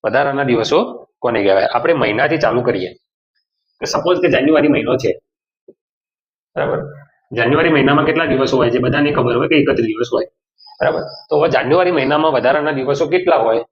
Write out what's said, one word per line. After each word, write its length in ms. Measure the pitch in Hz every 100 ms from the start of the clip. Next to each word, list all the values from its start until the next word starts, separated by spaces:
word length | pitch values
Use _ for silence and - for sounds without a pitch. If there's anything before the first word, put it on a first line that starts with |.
વધારાના 400 | 107 120 143 139
દિવસો 340 | 135 117 110 156 240 - - _
કોને 200 | 123 117
કહેવાય? 240 | 98 95 -
આપણે 260 | 120 127
મહિનાથી 440 | 143 107 107 147 160
ચાલુ 240 | 151 120
કરીએ 280 | 123 98 90 - _ _ _ _ _ _ _ _
કે 40 | -
સપોઝ 360 | 147 165 180
કે 100 | 175
જાન્યુઆરી 360 | 143 139 156 147
મહિનો 260 | 131 - 131
છે, 140 | 107 - _ _ _ _ - - _ _ _ _ _ _ _ -
બરાબર? 240 | - - - - - _ _
જાન્યુઆરી 360 | 113 120 151 170
મહિનામાં 360 | 151 135 147 151
કેટલા 200 | 156 160
દિવસો 300 | 135 131 127
હોય 140 | 123
છે? 80 | 120
બધાને 320 | 113 139 147
ખબર 240 | 147 123 120
હોય 100 | 151
કે 80 | 156
એકત્રીસ 300 | 143 - 110
દિવસ 240 | 107 117
હોય, 140 | 120 180 _ _ _ - -
બરાબર? 240 | - - - - -
તો 40 | 151
હવે 100 | 165
જાન્યુઆરી 420 | - 120 160 180
મહિનામાં 400 | 165 131 151 160
વધારાના 400 | 135 120 147 151
દિવસો 360 | 139 131 143 156
કેટલા 280 | 180 180 165
હોય 260 | 113 113 -